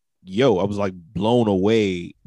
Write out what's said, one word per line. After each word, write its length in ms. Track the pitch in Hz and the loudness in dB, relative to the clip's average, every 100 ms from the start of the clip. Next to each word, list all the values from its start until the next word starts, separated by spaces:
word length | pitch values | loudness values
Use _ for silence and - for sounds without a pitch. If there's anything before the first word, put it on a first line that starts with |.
| _ _ | _ _
yo, 340 | 92 95 135 92 | -8 0 2 2
I 60 | |
was, 140 | 101 101 | 0 -2
like, 160 | 101 90 | -6 -6
blown 540 | 85 87 104 123 107 | -12 -4 0 2 2
away 680 | 95 98 113 101 90 87 - | 2 2 2 0 -2 -8 -16